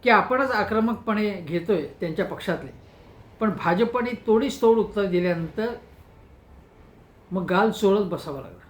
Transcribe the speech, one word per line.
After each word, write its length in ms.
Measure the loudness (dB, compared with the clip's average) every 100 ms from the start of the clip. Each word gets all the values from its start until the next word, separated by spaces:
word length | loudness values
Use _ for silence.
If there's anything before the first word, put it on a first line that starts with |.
की 80 | 4
आपणच 400 | 4 4 0 0
आक्रमकपणे 800 | 0 0 0 0 -2 -4 -2 -2
घेतोय 560 | -4 -4 -4 0 -2 -2 -6
त्यांच्या 240 | -6 -4
पक्षातले, 460 | -4 -6 -4 -6 -6 -18 -20 -20 -20 -20 -20 -4
पण 100 | -2
भाजपने 600 | 0 0 2 2 0 -4 -4 2
तोडीस 360 | 2 2 2
तोड 140 | 4 4
उत्तर 280 | 2 -2
दिल्यानंतर 640 | 0 0 0 0 -4 -4 -6 -6 -14 -20 -20 -20 -20 -20 -20 -20 -20 -20 -20 -20 -20 -20 -8
मग 160 | -6 0
गाल 240 | 2 2
चोळत 340 | 2 2 4
बसावं 360 | 0 -4 -8 -12
लागलं. 160 | -12 -18 -20